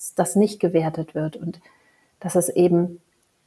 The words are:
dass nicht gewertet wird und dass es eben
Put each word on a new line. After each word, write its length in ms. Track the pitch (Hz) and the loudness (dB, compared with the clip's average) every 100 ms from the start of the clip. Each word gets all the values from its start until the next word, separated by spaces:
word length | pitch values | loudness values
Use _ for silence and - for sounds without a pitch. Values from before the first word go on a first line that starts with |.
| - - | -6 -2
dass 180 | 170 202 | 0 2
nicht 240 | 214 208 | 2 2
gewertet 560 | 175 170 160 160 160 160 | 0 2 0 -4 -6 -6
wird 200 | 156 - | -6 -6
und 260 | 170 - - _ _ _ _ - | -10 -10 -16 _ _ _ _ -12
dass 160 | 185 180 | -2 0
es 140 | 170 | 0
eben 500 | - 180 170 175 175 _ _ _ _ | 2 4 4 0 -6 _ _ _ _